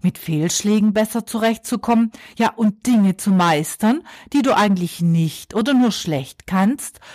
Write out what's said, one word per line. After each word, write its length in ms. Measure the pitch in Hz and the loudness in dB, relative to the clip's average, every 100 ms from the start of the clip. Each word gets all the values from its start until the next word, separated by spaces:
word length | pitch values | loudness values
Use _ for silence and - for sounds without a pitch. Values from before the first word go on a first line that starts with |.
mit 160 | 180 - | -2 -4
Fehlschlägen 760 | - 156 170 - 208 214 214 | -6 -2 -2 -2 0 2 2
besser 320 | 208 214 233 220 | 2 -2 -4 -6
zurechtzukommen, 880 | 226 226 220 - 240 - 226 226 - - - | -4 -2 -2 -6 -6 0 0 0 -4 -20 -4
ja, 160 | 226 | -4
und 340 | - 220 202 - | 0 -2 0 0
Dinge 300 | 233 196 185 | 2 2 0
zu 140 | - | 0
meistern, 720 | 190 170 156 156 - 214 285 - - - | 2 4 2 -2 -2 0 0 -4 -20 -2
die 120 | 285 | 0
du 120 | 269 214 | 2 2
eigentlich 460 | 208 190 175 - | 2 0 -2 -2
nicht 540 | 170 165 160 - - 208 | 0 2 0 -4 -8 -4
oder 180 | 233 | 0
nur 180 | 262 247 | 2 2
schlecht 560 | - - 147 135 - - | 0 -4 -6 -6 -16 -4
kannst 540 | 190 196 285 - - - | 0 0 0 -8 -16 -20